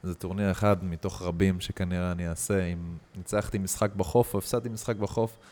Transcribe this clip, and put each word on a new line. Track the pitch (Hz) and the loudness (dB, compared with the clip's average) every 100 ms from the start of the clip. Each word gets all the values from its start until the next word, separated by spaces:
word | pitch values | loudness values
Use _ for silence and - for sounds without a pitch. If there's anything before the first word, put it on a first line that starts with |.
זה | 92 85 | -6 -4
טורניר | 92 95 101 | -4 0 2
אחד | 92 104 95 | 4 4 4
מתוך | 92 82 95 - | 2 -4 -4 -4
רבים | 90 85 95 90 | -4 2 4 4
שכנראה | - - 90 90 90 | -2 -4 0 0 0
אני | 87 87 | -2 -2
אעשה. | 85 - 98 90 | -4 0 2 2
אם | 85 85 82 - - | -2 -6 -10 -12 -14
ניצחתי | 90 104 101 107 | -2 -2 0 -2
משחק | 95 - 107 98 | -2 0 0 0
בחוף | 92 123 117 | 2 4 4
או | 101 | 0
הפסדתי | - 123 120 | 0 -2 -2
משחק | 110 - 104 | -6 -4 -2
בחוף, | 101 - 113 - - | -2 0 -2 -4 -20